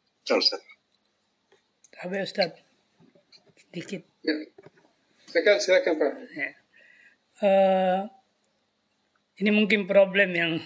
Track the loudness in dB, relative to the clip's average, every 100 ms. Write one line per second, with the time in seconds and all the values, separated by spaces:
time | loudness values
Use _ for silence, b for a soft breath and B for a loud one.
0 | _ _ -4 -2 0 -4 -12 -20 _ _
1 | _ _ _ _ _ _ _ _ _ -16
2 | -10 -8 -6 -4 -4 -6 _ _ _ _
3 | _ _ _ _ _ _ _ -16 -12 -14
4 | -14 _ -6 -6 -8 -20 -20 _ _ _
5 | _ _ -4 0 2 2 2 2 2 0
6 | -2 -4 -14 -10 -10 -12 _ b b b
7 | b b _ -4 2 4 4 2 0 -2
8 | -4 -14 _ _ _ _ _ _ _ _
9 | _ _ _ -4 0 2 2 0 2 4
10 | 4 2 0 0 -2 -4